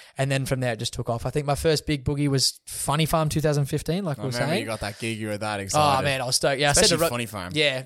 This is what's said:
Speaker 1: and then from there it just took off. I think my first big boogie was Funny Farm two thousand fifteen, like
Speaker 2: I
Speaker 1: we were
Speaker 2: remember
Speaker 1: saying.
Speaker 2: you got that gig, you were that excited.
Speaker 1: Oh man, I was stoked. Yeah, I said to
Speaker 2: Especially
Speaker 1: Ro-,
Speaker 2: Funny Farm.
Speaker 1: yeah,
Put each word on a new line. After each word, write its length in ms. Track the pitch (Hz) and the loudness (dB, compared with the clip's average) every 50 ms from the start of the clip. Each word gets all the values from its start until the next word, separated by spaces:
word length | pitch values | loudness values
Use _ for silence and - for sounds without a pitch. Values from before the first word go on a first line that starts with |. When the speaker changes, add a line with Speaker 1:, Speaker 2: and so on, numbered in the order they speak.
| - - - | -20 -10 -4
Speaker 1:
and 140 | - 135 139 | -2 0 0
then 140 | 135 135 135 | 0 0 0
from 160 | - 139 127 | 0 -2 0
there 100 | 127 123 | 0 -2
it 80 | 113 104 | -2 -2
just 140 | 120 - - | -4 -6 -6
took 160 | - 120 - | -4 -4 -2
off. 160 | 117 117 - | -2 -2 -2
I 40 | 131 | -2
think 140 | - 151 143 | -2 -2 0
my 100 | 143 139 | 0 0
first 300 | - - 160 156 135 - | 2 2 2 2 2 0
big 200 | - 156 139 127 | -2 -2 -2 0
boogie 240 | 147 147 139 147 143 | -2 0 2 2 2
was 320 | 139 135 127 - - - _ | 2 2 2 0 -2 -4 _
Funny 400 | - - - - - 143 151 160 | -12 -10 -6 -2 0 2 2 2
Farm 220 | 147 - 160 156 | 2 2 2 2
two 140 | 151 - 160 | 2 0 0
thousand 240 | 147 156 147 147 143 | 0 2 2 2 0
fifteen, 400 | 131 - 147 - - 160 190 208 | 0 -2 -4 -2 -2 -4 -2 -2
like 120 | 165 139 | -4 -4
Speaker 2:
I 40 | - | -4
Speaker 1:
we 60 | - | -4
were 40 | 131 | -4
Speaker 2:
remember 200 | 120 123 123 143 165 | -2 -2 -2 0 0
Speaker 1:
saying. 80 | - | -2
Speaker 2:
you 40 | - | -2
got 140 | 110 110 107 | -4 -6 -6
that 200 | 117 104 107 - | -6 -8 -8 -6
gig, 180 | 120 113 113 | -4 -4 -4
you 100 | 107 110 | -4 -4
were 100 | 107 104 | -4 -4
that 220 | 101 107 107 104 101 | -4 -4 -4 -4 -4
excited. 400 | 98 98 98 151 151 147 139 131 | -4 0 2 2 4 4 4 2
Speaker 1:
Oh 20 | |
man, 200 | 135 143 135 131 | 2 0 0 -2
I 20 | 127 | -2
was 120 | 127 127 | -2 0
stoked. 240 | - - 151 143 127 | 0 2 0 2 2
Yeah, 80 | 147 143 | 2 4
I 40 | 143 | 4
said 60 | 139 | 6
to 60 | 185 | 4
Speaker 2:
Especially 160 | - 170 156 170 | 4 4 4 2
Speaker 1:
Ro-, 60 | 165 | 2
Speaker 2:
Funny 160 | 120 120 117 | 0 -2 -4
Farm. 260 | 98 110 101 90 90 - | -4 -6 -8 -8 -4 0
Speaker 1:
yeah, 300 | 151 151 143 131 131 127 | 2 2 2 0 -2 -4